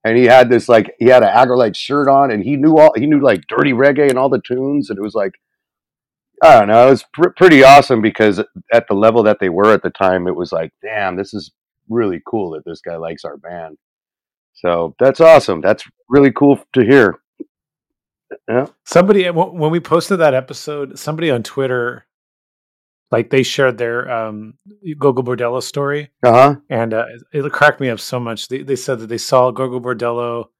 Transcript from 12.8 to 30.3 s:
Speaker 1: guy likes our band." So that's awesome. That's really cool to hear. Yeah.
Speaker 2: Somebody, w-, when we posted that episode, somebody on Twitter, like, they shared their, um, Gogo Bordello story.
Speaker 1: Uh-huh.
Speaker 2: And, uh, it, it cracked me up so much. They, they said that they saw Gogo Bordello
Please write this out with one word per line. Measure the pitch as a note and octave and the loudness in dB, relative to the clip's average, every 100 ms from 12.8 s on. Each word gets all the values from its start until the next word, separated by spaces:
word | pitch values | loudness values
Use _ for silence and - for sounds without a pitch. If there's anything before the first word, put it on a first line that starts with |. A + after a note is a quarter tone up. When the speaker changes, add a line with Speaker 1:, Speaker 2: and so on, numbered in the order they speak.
Speaker 1:
guy | - E2+ | -14 -12
likes | E2 E2 | -12 -14
our | D#2 C#2+ | -16 -18
band." | E2 F2 D#2+ D2+ _ _ _ _ _ _ _ | -18 -18 -18 _ _ _ _ _ _ _ _
So | _ F2+ F2 E2 - | _ -4 -4 -6 0
that's | C3 C3 | -2 4
awesome. | D#3+ D#3 - E2+ | 6 6 4 -4
That's | F#2 A2+ - _ _ | -2 -4 -6 _ _
really | C3+ C#3 | 2 2
cool | - C#3+ C3+ _ | 2 0 0 _
to | C3 | -2
hear. | A2 C#3 G#2 - _ _ - _ _ _ _ _ _ _ _ - - | 4 4 4 -2 _ _ -20 _ _ _ _ _ _ _ _ -20 -6
Yeah. | A#2 C#3+ _ | -4 -4 _
Speaker 2:
Somebody, | - E3+ F#3+ G3+ | -2 0 2 0
w-, | F3+ E3 F#3 F3 | 0 -2 -4 -4
when | D#3 | -4
we | E3+ | -4
posted | E3 E3 - F#3+ | -2 -4 -2 0
that | D#3 | 0
episode, | C3 C3 C3+ - D3 C#3 - | 0 -6 -16 -14 -12 -12 -12
somebody | - D#3 E3+ | -12 -6 -4
on | A#2+ | -4
Twitter, | G#2 - C3+ B2+ A#2+ B2 _ _ _ _ _ _ _ _ _ _ _ | -6 -8 -6 -4 -6 -10 _ _ _ _ _ _ _ _ _ _ _
like, | A2+ A2+ | -6 -2
they | C3 | -2
shared | B2 - C3+ A#2+ | -2 -2 -4 -2
their, | A#2+ A#2+ C3 | -8 -8 -8
um, | A#2 A2 G#2+ A2 _ G3 G#3 G3 D3+ | -10 -10 -12 -18 _ _ _ -16 -4
Gogo | C#3+ B2+ | -2 -2
Bordello | B2 B2 A#2+ B2+ | -6 -6 -6 -6
story. | - D3 C#3+ C#3+ D3 _ | -10 -8 -8 -8 -12 _
Speaker 1:
Uh-huh. | B2 A#2 C#3 C#3+ _ | 2 4 4 2 _
Speaker 2:
And, | A#2+ A2+ | -6 -4
uh, | A2 A#2 A#2+ _ | -6 -8 -14 _
it, | D3 C#3 | -10 -8
it | |
cracked | - D3+ - | 0 0 0
me | C3+ | -6
up | A2 | -8
so | - B2+ | -8 -10
much. | A#2 A2 - | -8 -12 -12
They, | C3+ | -14
they | C#3 C3 | -8 -8
said | - B2 | -6 -10
that | A2 | -8
they | A#2 | -12
saw | - C3 B2+ | -2 0 0
Gogo | B2+ C3 B2 | -2 -8 -8
Bordello | B2 A#2 A#2+ A#2 A#2+ | -8 -8 -6 -6 -8